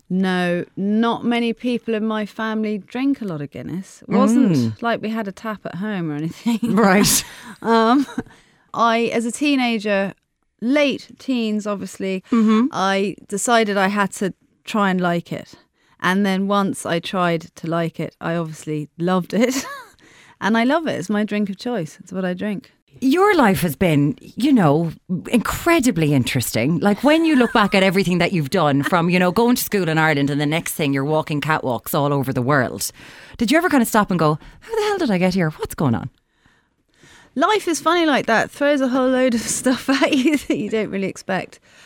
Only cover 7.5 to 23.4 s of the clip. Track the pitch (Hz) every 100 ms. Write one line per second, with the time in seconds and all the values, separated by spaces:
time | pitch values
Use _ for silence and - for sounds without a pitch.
7.5 | - 196 226 226 269 262 - - - _
8.5 | _ - - 226 226 233 233 233 - 294
9.5 | 277 240 226 208 196 196 - _ _ _
10.5 | - 233 294 285 - - - - 247 220
11.5 | 214 208 202 190 - 190 185 - 226 220
12.5 | 214 262 170 190 196 196 - - 196 -
13.5 | 233 214 196 190 208 190 - 196 - _
14.5 | _ - 220 196 185 180 175 - - -
15.5 | - _ _ _ - 180 190 202 190 196
16.5 | 202 196 - - 170 - 190 175 165 170
17.5 | - 160 170 165 - 151 - 170 170 160
18.5 | 151 156 151 151 - 175 185 170 196 247
19.5 | 262 523 571 466 _ _ - - - 196
20.5 | 226 240 320 285 - 180 208 208 208 202
21.5 | 190 247 233 151 - - 185 185 180 208
22.5 | 196 - _ _ - 262 330 415 349